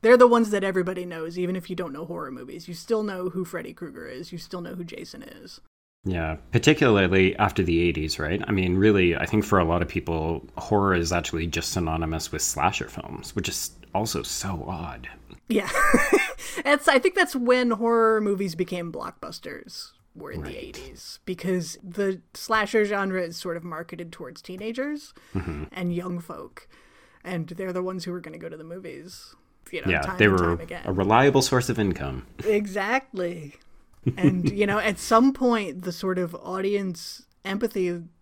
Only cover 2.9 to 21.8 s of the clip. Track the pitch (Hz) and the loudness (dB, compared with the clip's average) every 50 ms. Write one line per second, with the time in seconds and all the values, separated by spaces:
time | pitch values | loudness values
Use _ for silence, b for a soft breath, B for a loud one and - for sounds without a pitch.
2.9 | 233 220 214 208 196 185 180 185 175 185 185 175 - 175 165 - - - - 156 | 0 0 0 -2 -4 -4 -6 -4 -4 -4 -6 -4 -6 -8 -8 -8 -12 -12 -14 -14
3.9 | 139 - 82 - - 127 175 170 - 170 - - - 180 170 175 180 180 175 165 | -12 -14 -14 -12 -12 -12 -12 -12 -12 -14 -12 -10 -10 -10 -8 -8 -10 -10 -10 -12
4.9 | - - 160 160 - - - - - - - - - - - - _ _ _ _ | -12 -14 -14 -14 -16 -18 -18 -18 -18 -20 -20 -20 -20 -20 -20 -20 _ _ _ _
5.9 | _ _ _ 95 92 87 80 80 78 78 - - - 120 - - 156 151 151 131 | _ _ _ -4 -2 -2 -2 -4 -4 -6 -10 -2 -2 2 4 4 4 6 6 6
6.9 | 110 101 95 90 92 95 92 92 - - 107 98 - - 95 85 85 82 85 87 | 6 6 6 6 6 6 4 4 4 2 0 0 2 0 0 2 4 4 4 2
7.9 | 80 78 78 78 - - 76 76 85 - - - 107 95 92 90 90 95 98 110 | 2 0 -2 -4 -4 -4 -4 -2 -2 -4 -2 0 0 2 2 2 2 4 6 6
8.9 | 104 98 92 87 85 - - - - 107 101 - - 95 85 82 85 87 85 82 | 6 6 6 4 4 2 0 2 2 2 2 4 4 4 4 4 2 2 0 0
9.9 | - 92 85 - 85 80 80 80 82 82 - - - - - - 107 101 98 98 | -2 -4 -4 -2 -2 -2 -2 -2 -4 -4 -6 -10 -12 -12 -4 2 2 4 4 4
10.9 | 92 87 85 80 90 87 82 - - 82 82 85 78 - 85 - - 95 87 80 | 4 4 2 2 0 -2 -2 -2 -4 -4 -4 -2 -4 -4 -4 -2 -2 -2 -2 0
11.9 | 80 80 82 80 82 82 - - - 80 - - - - 71 90 107 - - - | 0 -2 -2 -2 -4 -4 -6 -6 -6 -4 -4 -4 -2 0 0 0 0 0 -6 -8
12.9 | - - - - - - - - - - - - - - - - - - - - | -10 -12 -12 -10 -12 -12 -12 -8 -6 -6 -4 -4 -6 -6 -8 -8 -10 -14 -20 -6
13.9 | - 95 107 113 - - 62 - - - - 92 90 82 - - 92 80 82 - | -4 -4 -2 -2 -4 -4 -4 -4 -6 -6 -6 -6 -6 -6 -6 -8 -8 -8 -8 -10
14.9 | 123 - - - - - - - - - _ _ 233 208 196 - - - 640 587 | -12 -12 -14 -16 -18 -18 -20 -20 -20 -20 _ _ -2 0 0 0 0 2 4 6
15.9 | 571 - - - - 403 - - - B B B B B B 277 285 285 - - | 6 6 4 6 4 2 2 0 -6 B B B B B B 2 2 4 4 4
16.9 | 285 262 262 381 370 403 370 359 - 269 240 233 247 254 247 240 233 202 233 226 | 4 6 4 2 2 2 0 2 2 -2 2 4 4 4 4 2 0 0 0 2
17.9 | 233 233 226 226 220 220 214 208 202 190 202 190 160 165 185 175 - 180 170 170 | 4 4 4 4 4 2 2 0 0 0 -2 -4 -2 -4 -4 -4 -4 -8 -8 -8
18.9 | 165 - - - - _ - 160 165 - - - - - - - - - - - | -8 -8 -10 -10 -12 _ -14 -14 -14 -12 -12 -14 -14 -14 -16 -16 -16 -16 -16 -18
19.9 | _ _ _ _ _ - 151 143 - - 73 69 - - - - - - 135 65 | _ _ _ _ _ -16 -14 -12 -10 -10 -10 -10 -10 -12 -12 -14 -14 -16 -16 -16
20.9 | - - - - - - _ - 185 175 - 185 185 180 170 156 - - | -18 -18 -18 -18 -18 -16 _ -8 -8 -6 -2 -2 -2 -2 -2 -4 -10 -14